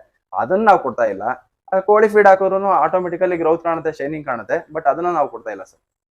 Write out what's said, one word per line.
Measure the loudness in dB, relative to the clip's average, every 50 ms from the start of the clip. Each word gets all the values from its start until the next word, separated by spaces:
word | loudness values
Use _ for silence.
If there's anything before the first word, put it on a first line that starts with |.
| -10 _ _ _ _ _ -6
ಅದನ್ನ | -6 -2 -2 0 0 2
ನಾವ್ | 4 2 2
ಕೊಡ್ತಾ | 2 -2 -2 -2 -2
ಇಲ್ಲ. | -2 -2 -4 -6 -6 -8 -8 -12 _ _ _ _ -4 -2
ಆ, | -2
ಕೋಳಿ | 2 2 4 4 4 4
ಫೀಡ್ | 4 4 6 6
ಹಾಕೋದ್ರುನು | 6 6 4 0 0 0 0 0
ಆಟೋಮೆಟಿಕಲಿ | 2 2 2 2 0 -2 -2 -4 -4 -2 -2 -2 -2 0
ಗ್ರೌತ್ | 0 0 0 0 0
ಕಾಣುತ್ತೆ, | -4 -4 -4 -4 -6
ಶೈನಿಂಗ್ | -6 -6 -8 -8 -8 -8 -8
ಕಾಣುತ್ತೆ, | -8 -8 -8 -6 -6 -6 -6 -6 -8 -10
but | -2 0 0
ಅದನ್ನ | 0 0 -2 -2
ನಾವ್ | -2 -2 -2 -2
ಕೊಡ್ತಾ | -4 -8 -12 -12
ಇಲ್ಲ | -12 -12 -14
ಸರ್. | -18 _ _ _ _ _ _ _ _